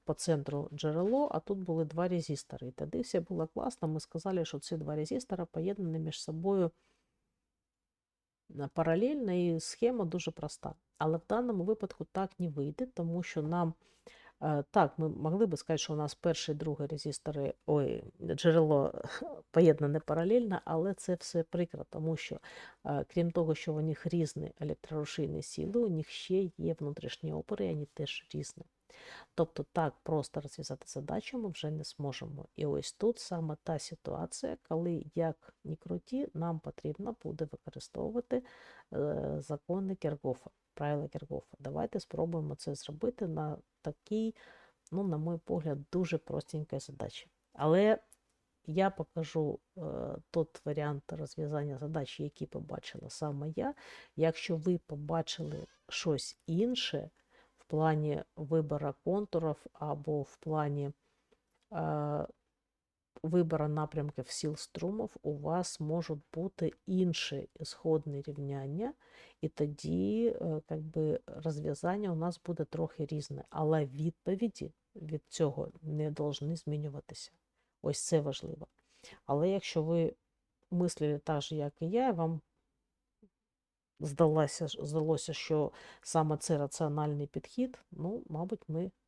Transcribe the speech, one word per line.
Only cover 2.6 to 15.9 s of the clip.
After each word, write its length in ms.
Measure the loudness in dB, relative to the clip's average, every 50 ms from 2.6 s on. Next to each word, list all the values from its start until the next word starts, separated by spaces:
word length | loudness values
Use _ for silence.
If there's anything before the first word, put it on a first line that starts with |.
| -10
І 40 | -10
тоді 300 | -8 -6 -6 -2 -2 -2
все 200 | 0 0 0 0
було 260 | 0 0 -2 -2 -2
класно. 420 | -2 -2 -4 -4 -4 -4 -2 -2 -2
Ми 120 | -2 -2
сказали, 440 | -4 -6 -6 -6 -2 0 0 0 0
що 140 | -2 -4 -6
ці 180 | -6 -4 -6
два 200 | -4 -4 -2 -2
резистора 480 | -2 -2 -2 -2 -4 -4 -4 -4 -4 -4
поєднані 540 | -4 -4 -2 -2 -2 -2 -2 -2 -2 -2 -2
між 240 | -2 -4 -4 -6 -6
собою, 480 | -6 -6 -2 0 2 4 4 4 2 0 _ _ _ _ _ _ _ _ _ _ _ _ _ _ _ _ _ _ _ _ _ _ _ _ _ _ _ _ _ _ _ _ _ _ -14 -10 -8
а, 100 | -8 -2
паралельно, 640 | 0 2 4 4 4 4 4 4 2 2 0 2 2
і 280 | 4 4 4 2 2
схема 440 | -2 -4 -2 2 2 2 4 2 0
дуже 260 | 0 0 -2 -2 -4
проста. 440 | -6 -6 -6 -8 -8 -8 -10 -10 -10 -12 _ _ _ 0
Але 180 | 2 2 2 2
в 80 | 0 0
даному 360 | 0 2 2 2 0 0 2
випадку 420 | 0 0 0 -2 -6 -6 -8 -10 -6 -4
так 180 | -2 -2 -2 -2 -4
не 100 | -4 -2
вийде, 380 | -2 -2 -2 -2 -2 -4 -6
тому 360 | -4 -4 -4 -2 -2 -2 -2 -4
що 200 | -4 -2 -2 -2
нам, 320 | 0 2 2 2 0 -2 -4 _ _ _ _ -20 -20 -20 -20 -20 -20 -10 -4 0
е, 220 | 2 2 2 2 4
так, 280 | 6 6 6 6 4 2
ми 100 | 0 0
могли 380 | 0 0 0 2 4 4 4
би 100 | 4 2
сказати, 220 | 0 0 0 0 0
що 140 | 0 0